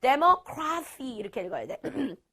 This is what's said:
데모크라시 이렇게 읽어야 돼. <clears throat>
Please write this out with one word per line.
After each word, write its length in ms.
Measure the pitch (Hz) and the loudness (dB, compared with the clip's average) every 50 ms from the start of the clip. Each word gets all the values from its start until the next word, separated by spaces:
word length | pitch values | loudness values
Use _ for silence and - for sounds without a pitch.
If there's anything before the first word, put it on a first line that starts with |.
데모크라시 1000 | _ 254 262 285 311 349 359 359 - - - - 320 311 320 339 320 - - - 269 262 247 | _ 4 4 6 6 6 6 6 4 -8 -8 -6 -4 -2 -2 -2 -4 -8 -12 -12 -10 -10 -8
이렇게 280 | 220 202 196 190 - 185 | -8 -10 -8 -6 -6 -6
읽어야 220 | 180 180 143 113 | -6 -6 -6 -6
돼. 120 | 127 175 - | -6 -8 -8
<clears throat> 420 | _ 160 - - 95 - 165 - _ _ | _ -8 -4 -4 -4 -4 -4 -8 _ _